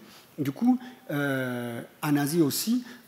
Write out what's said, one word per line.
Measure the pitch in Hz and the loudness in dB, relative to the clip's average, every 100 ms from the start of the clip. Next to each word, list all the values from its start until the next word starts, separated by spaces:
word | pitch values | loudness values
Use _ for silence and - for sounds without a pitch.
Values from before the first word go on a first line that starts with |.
| - - - - | -14 -20 -20 -4
Du | 139 | -4
coup, | 135 240 247 - - - | 2 4 2 0 -18 -8
euh, | 147 143 135 127 120 120 117 - - | -2 0 0 -2 -4 -6 -8 -12 -6
en | 151 143 | 0 2
Asie | 143 170 | 2 4
aussi, | 143 - 220 247 - - | 4 2 0 0 -2 -16